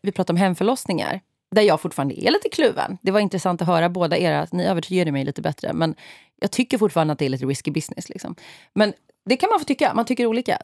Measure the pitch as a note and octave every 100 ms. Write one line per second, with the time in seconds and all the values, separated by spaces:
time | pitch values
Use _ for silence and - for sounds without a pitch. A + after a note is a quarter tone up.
0 | G3 - F3+ E3+ G3 E3 G3+ C4 - E3+
1 | C#2+ F#3 - _ _ G#3 G#3 D#3+ F3 -
2 | C#3 - G#3+ F#4+ - - C4 B2 - F#3
3 | - G3+ G3+ F#3 F#3 F3 E3+ E3+ F3 F3+
4 | E3+ E3+ F3 D3 D#3+ F3+ F3+ F3 - F#3
5 | E3 C#3 C#3 - D#3+ C#3+ - D#3+ D#3+ -
6 | - - _ _ G3 - B3 A#3 G#3 E3+
7 | D#3 D3 C#3 C3 C3+ C#3 - D3+ - -
8 | - - - E3+ - - _ G3 G#3 -
9 | _ _ - B3+ G4+ G#4 D4+ C4 B3 G#3+
10 | A3+ B3 A#3+ A3+ B3 -